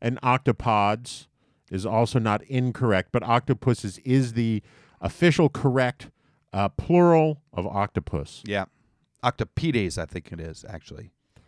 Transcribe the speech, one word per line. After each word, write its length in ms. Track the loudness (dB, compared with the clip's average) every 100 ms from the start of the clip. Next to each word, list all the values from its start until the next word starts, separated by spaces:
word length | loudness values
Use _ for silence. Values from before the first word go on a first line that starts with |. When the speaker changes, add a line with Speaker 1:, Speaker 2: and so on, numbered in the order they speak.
Speaker 1:
And 180 | -6 -2
octopods 1080 | 0 0 0 -2 0 2 2 0 -6 -16 -18 _ _ _ -10
is 160 | -8 -2
also 320 | 0 2 0
not 240 | 0 -2
incorrect, 680 | -2 -2 -2 0 0 0 0
but 100 | -2
octopuses 760 | 0 0 0 -2 0 -2 -4 -8
is 280 | 0 0 0
the 280 | 0 -2 -2 -6 _ _ _
official 480 | -8 2 2 4 2
correct, 600 | 2 0 2 0 -2 -14 _ _ _ _
uh, 160 | -2 -2
plural 680 | -2 2 6 6 6 4 -2 _
of 160 | -6 -4
octopus. 720 | -2 -2 -4 -4 -6 -6 -12
Speaker 2:
Yeah. 200 | -6 -6 -6 _ _ _ _ _
Octopides, 760 | -4 -2 -6 -4 -2 0 0 -4
I 100 | -8
think 260 | -10 -12
it 80 | -12
is, 240 | -12 -14 -16
actually. 440 | -16 -16 -18 -20 _ _ _